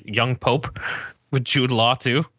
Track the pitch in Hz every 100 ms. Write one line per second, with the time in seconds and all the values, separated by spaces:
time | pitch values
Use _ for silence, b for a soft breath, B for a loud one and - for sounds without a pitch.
0 | - 110 123 127 - 131 - B B B
1 | B - _ 135 120 139 127 117 117 127
2 | 131 131 165